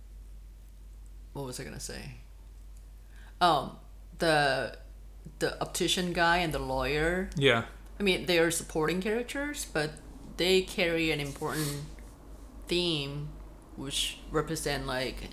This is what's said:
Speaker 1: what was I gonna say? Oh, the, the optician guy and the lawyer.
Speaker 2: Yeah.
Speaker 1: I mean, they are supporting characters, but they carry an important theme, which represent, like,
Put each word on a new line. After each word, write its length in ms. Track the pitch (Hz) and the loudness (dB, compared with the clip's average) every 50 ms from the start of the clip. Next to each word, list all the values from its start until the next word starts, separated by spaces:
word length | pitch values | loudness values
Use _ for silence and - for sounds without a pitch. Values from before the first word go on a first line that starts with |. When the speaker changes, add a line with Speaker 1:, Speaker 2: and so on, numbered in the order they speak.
| - - - - - - - - - - - - - - - - - - - - - - - - - - - | -18 -16 -16 -16 -14 -14 -14 -14 -16 -16 -16 -18 -18 -18 -18 -16 -16 -16 -16 -16 -16 -16 -16 -16 -14 -12 -10
Speaker 1:
what 120 | 139 139 | -8 -8
was 140 | 127 127 - | -8 -8 -8
I 40 | 131 | -8
gonna 160 | - - 135 | -8 -8 -8
say? 380 | - - - 135 - - 123 117 - - - - - - - - - - - - - - - - - - - - - - - - | -8 -8 -8 -8 -10 -10 -12 -12 -14 -18 -18 -18 -18 -18 -16 -16 -16 -16 -16 -16 -16 -18 -18 -18 -18 -18 -18 -16 -16 -8 0 6
Oh, 380 | 180 175 156 139 123 - - - - - - - - - - - | 6 6 6 6 2 -2 -6 -12 -16 -18 -18 -18 -18 -12 -4 2
the, 580 | 180 160 156 147 143 139 131 135 123 107 - - - - - - - - - - - 160 - - | 4 6 6 6 6 4 4 2 0 -2 -4 -10 -14 -16 -16 -16 -16 -18 -16 -16 -16 -12 -4 -2
the 200 | 165 143 - - | -2 -2 0 -2
optician 520 | - - - - 185 160 - 196 180 175 170 | -4 -2 0 2 2 2 2 2 2 2 4
guy 240 | 180 170 170 170 | 4 6 6 6
and 160 | 180 175 160 143 | 6 4 2 0
the 60 | 139 | 0
lawyer. 720 | 135 131 131 131 127 131 143 151 156 165 175 185 190 - - | 0 0 0 2 2 2 2 2 2 2 2 2 0 -2 2
Speaker 2:
Yeah. 280 | 151 135 135 117 117 113 - - - - - - - | 6 8 8 8 6 4 0 -8 -14 -16 -12 -4 2
Speaker 1:
I 40 | 202 | 4
mean, 220 | 190 180 147 113 | 4 4 4 4
they 140 | - 175 165 | 4 6 6
are 120 | 165 170 | 6 6
supporting 500 | 165 - - - - 165 156 156 170 185 | 4 0 -2 -2 0 2 2 2 2 0
characters, 640 | 185 220 214 240 247 240 - 277 285 294 294 - - - | 0 0 0 0 -2 -2 -4 -4 -4 -4 -4 -6 -6 -2
but 200 | - 160 151 151 - - - - - - - - - | 0 0 0 0 -4 -8 -14 -14 -14 -14 -14 -6 -2
they 240 | - 160 185 190 185 | 2 4 6 6 6
carry 500 | 185 - - - 180 170 165 165 165 160 | 6 4 2 2 2 4 4 4 4 2
an 80 | 151 147 | 2 2
important 640 | 143 139 139 - 156 147 123 156 156 143 143 143 147 151 - - - - - - - - - - - - - - - | 0 -2 -4 -4 -4 -2 0 0 0 -2 -2 -4 -6 -8 -10 -12 -14 -14 -14 -16 -16 -16 -16 -16 -16 -16 -14 -10 -4
theme, 600 | - 170 175 175 175 165 147 139 139 143 147 147 151 - - - - - - - - - | 0 0 2 2 2 2 0 -2 -4 -4 -6 -6 -8 -8 -12 -14 -16 -16 -18 -18 -14 -12
which 440 | - 135 135 - - - - - - - - | -10 -6 -4 -2 -2 -2 -2 -4 -8 -6 -2
represent, 540 | - 156 151 156 160 156 - 151 143 135 135 | 0 0 0 0 -2 -2 -2 -2 -2 -2 -2
like, 440 | 135 127 127 131 120 - - - - | -2 0 0 0 -2 -4 -6 -8 -8